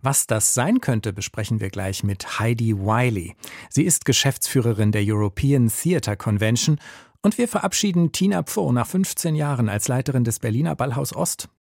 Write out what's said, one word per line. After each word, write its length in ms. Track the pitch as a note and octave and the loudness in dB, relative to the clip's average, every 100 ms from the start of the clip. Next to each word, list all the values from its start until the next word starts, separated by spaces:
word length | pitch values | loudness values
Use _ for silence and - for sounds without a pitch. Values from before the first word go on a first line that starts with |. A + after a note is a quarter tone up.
Was 240 | C3+ C#3+ - | 2 0 2
das 300 | A2 - - | 0 2 2
sein 260 | C#3+ B3 | 2 2
könnte, 320 | - A#2 G#2+ | 2 0 -2
besprechen 460 | G2 - - G#2 A2 | -6 -8 -6 -2 -2
wir 100 | G2+ | -2
gleich 340 | G2 F#2+ G2 | -4 -4 -2
mit 360 | G2+ G2 - - | -2 -4 -6 -2
Heidi 360 | A2 A#2 A2+ G2+ | 0 0 0 0
Wiley. 560 | G2 A2 B2 G#2 E2+ - - - - | 2 2 2 0 -6 -14 -20 -18 -4
Sie 140 | C#3+ | 0
ist 220 | F3+ - - | 2 2 2
Geschäftsführerin 840 | B2+ C#3+ - - C3+ A#2 G#2+ G#2 | 2 2 0 0 2 2 2 2
der 120 | G#2+ G2+ | 2 2
European 640 | G#2 G#2 - C#3 C#3 A#2 | 2 0 0 2 4 4
Theatre 480 | - E3 E3+ - G2+ | 2 0 0 0 -4
Convention. 640 | - G#2 A2 A#2+ - D3 - - - _ | 0 2 2 2 2 0 -4 -20 -20 _
Und 160 | G3+ - | -2 0
wir 80 | A#3+ | -2
verabschieden 640 | - F#3+ - G#3 F3 E3+ | 0 -2 0 2 2 2
Tina 300 | - F#3+ F#3 | 2 0 0
Pfoh 280 | - - D#3+ | -2 -2 0
nach 160 | B2 - | 0 0
fünfzehn 480 | F#3 F#3+ - E3+ D3+ | -2 -2 -2 -2 -2
Jahren 340 | D3 C3 A2 | -2 0 0
als 180 | G#2 - | 0 -2
Leiterin 340 | B2+ C3 C3 | -2 0 0
des 160 | A#2 A2 | 0 -2
Berliner 360 | A2+ A2+ E3 - | -2 0 -2 -2
Ballhaus 380 | C3 B2 C#3 | -4 -4 -6
Ost. 360 | - E3+ - - _ | -4 -4 -6 -12 _